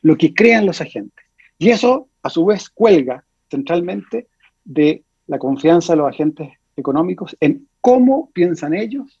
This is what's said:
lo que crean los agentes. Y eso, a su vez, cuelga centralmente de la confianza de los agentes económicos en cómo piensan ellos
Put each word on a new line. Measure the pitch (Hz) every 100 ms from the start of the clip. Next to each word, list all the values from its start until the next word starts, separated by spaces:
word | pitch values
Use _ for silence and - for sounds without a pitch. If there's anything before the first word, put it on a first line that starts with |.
lo | 160 151
que | 160
crean | - 226 226 202
los | 165
agentes. | 151 113 101 _ _ _ _ _
Y | 185
eso, | 226 240 262 - _
a | 139
su | -
vez, | 175 202 -
cuelga | _ 220 180 127 131 _ _ _
centralmente | 143 139 175 175 202 190 226 247 _ _ _
de | - 143 147 156 _ _ -
la | 139
confianza | 131 135 160 170 170
de | 160
los | 143
agentes | - 151 151 147 _ _ -
económicos | 139 139 175 185 196 -
en | 151 - _ _
cómo | 247 254 254 269 -
piensan | - 175 165 147
ellos | 170 220 277 277 _